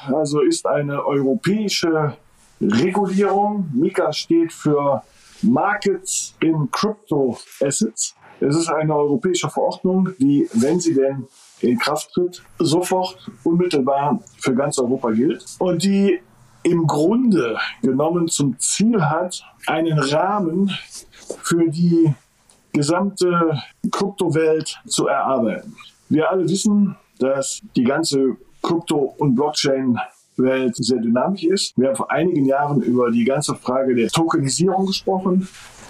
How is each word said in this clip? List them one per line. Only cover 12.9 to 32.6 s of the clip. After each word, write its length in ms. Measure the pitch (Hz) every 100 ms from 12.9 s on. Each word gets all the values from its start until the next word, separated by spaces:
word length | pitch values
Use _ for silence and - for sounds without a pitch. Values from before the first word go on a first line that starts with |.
| 185 185 - - -
unmittelbar 760 | - 175 180 156 127 139 143 - - -
für 160 | -
ganz 240 | 127 147 143
Europa 320 | 120 123 120
gilt 340 | 110 139 - - -
und 240 | 185 175
die 380 | 196 196 196 180 - _ - _
im 240 | 170 175 160
Grunde 720 | 147 160 226 262 175 117 107 - -
genommen 460 | 131 131 156 175 170
zum 280 | - 143 120
Ziel 440 | - - 208 233
hat, 380 | 147 156 180 - - _ -
einen 320 | 151 165 156
Rahmen 720 | 135 147 185 208 175 170 196 156 - - - - - -
für 260 | - 170 170
die 460 | 156 175 170 160 139 _ _ _ _ _
gesamte 880 | 151 143 175 196 190 180 175 165 147 - - 226
Kryptowelt 880 | - 196 196 175 147 160 156 - - -
zu 220 | - -
erarbeiten. 680 | 139 - 131 113 - - - - _ -
Wir 220 | 151 160
alle 180 | 185 160
wissen, 460 | 190 214 208 196 147 _ -
dass 420 | 127 139 135 - -
die 80 | -
ganze 540 | 120 143 165 139 135 - - -
Krypto- 540 | 175 170 - 151 135 -
und 160 | 147
Blockchain-Welt 1400 | 120 147 147 143 135 131 120 - _ _ - 127 131 131 117
sehr 240 | 117 127
dynamisch 420 | 113 120 143 196
ist. 340 | 165 196 - -
Wir 120 | 131
haben 80 | 135
vor 160 | -
einigen 320 | 135 175 151
Jahren 380 | 135 135